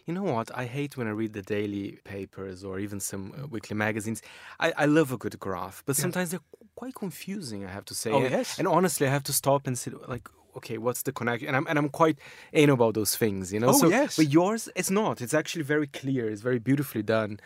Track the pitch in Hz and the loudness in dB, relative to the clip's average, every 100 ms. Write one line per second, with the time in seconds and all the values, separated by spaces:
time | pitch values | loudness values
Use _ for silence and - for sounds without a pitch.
0 | - 175 196 113 110 123 123 139 143 131 | -8 -4 -2 -2 -4 -6 -6 -6 -6 -4
1 | 110 107 110 104 95 104 104 101 101 - | -4 -2 -4 -6 -4 -4 -2 -4 -8 -12
2 | - 98 95 - 95 92 98 95 101 101 | -12 -10 -10 -12 -12 -10 -10 -8 -6 -6
3 | - 98 95 - 78 110 - 107 107 107 | -8 -8 -10 -12 -10 -10 -6 -2 0 0
4 | 101 107 - - - - 165 143 147 156 | -4 -6 -10 -20 -18 -2 -2 2 4 6
5 | 139 123 107 - 98 90 92 - - 139 | 4 -2 -6 -6 -6 -6 -8 -8 -2 0
6 | 180 180 175 175 - - 220 - 254 - | 0 -2 -4 -6 -10 -20 -20 -14 -14 -8
7 | 190 - - 202 135 101 95 98 - - | -8 -8 -10 -8 -8 -8 -8 -10 -10 -6
8 | 113 139 131 190 247 - 180 165 185 - | 2 2 2 0 -2 -2 2 4 4 2
9 | 139 139 139 135 139 139 139 123 135 - | 2 2 0 0 2 2 2 -4 -6 -12
10 | - 123 - - _ - - 110 117 120 | -10 -10 -12 -20 _ -16 -10 -2 -2 -2
11 | 135 - 117 117 151 135 160 151 147 - | -4 -2 -2 -2 0 0 2 0 0 4
12 | 160 147 - - - 160 147 127 113 107 | 4 4 -8 -20 0 6 6 8 4 4
13 | 101 - 113 95 90 104 123 277 165 233 | -2 2 0 0 -4 2 4 6 6 4
14 | 285 - 151 156 185 226 - 185 - 196 | 2 2 6 6 4 0 -4 -4 0 0
15 | 196 117 120 151 160 170 139 151 143 - | 0 -2 -2 -2 -2 -6 0 0 0 -4
16 | 135 131 110 107 123 123 117 139 139 113 | -2 -2 -2 -2 -2 0 2 2 2 -2
17 | 104 110 104 104 | 2 2 0 -6